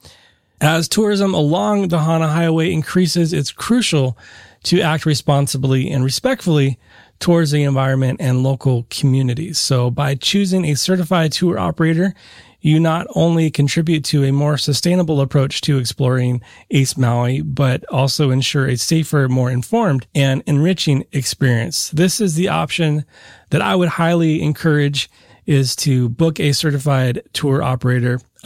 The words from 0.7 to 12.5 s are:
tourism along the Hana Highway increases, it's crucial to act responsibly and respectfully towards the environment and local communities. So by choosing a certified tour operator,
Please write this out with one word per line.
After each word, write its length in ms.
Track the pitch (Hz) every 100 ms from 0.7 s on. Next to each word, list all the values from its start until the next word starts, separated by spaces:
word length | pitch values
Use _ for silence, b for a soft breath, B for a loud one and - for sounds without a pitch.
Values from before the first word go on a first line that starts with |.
| 165 160
tourism 460 | - 214 202 196
along 540 | 175 147 175 208 208 190
the 100 | 165
Hana 300 | 160 165 160
Highway 440 | 156 165 160 165
increases, 640 | 160 - 185 175 175 165
it's 180 | 165 139
crucial 640 | - - 247 - 156 127 117 B B B B
to 160 | - 175
act 240 | 165 156
responsibly 840 | 156 147 - 139 139 135 131 131 131
and 140 | 139
respectfully 760 | 131 - 254 262 180 151 135 127 B B B _
towards 320 | - 170 156
the 140 | 147
environment 540 | 143 135 135 135 131 -
and 220 | 135 127
local 440 | 131 135 135 120 117
communities. 680 | - 143 131 127 120 170 156
So 320 | - 127 123
by 240 | 127 139
choosing 500 | 139 - 202 196 185
a 120 | 165 143
certified 560 | - 185 160 180 160
tour 260 | - 180 196
operator, 560 | 165 160 160 165 190 B B B B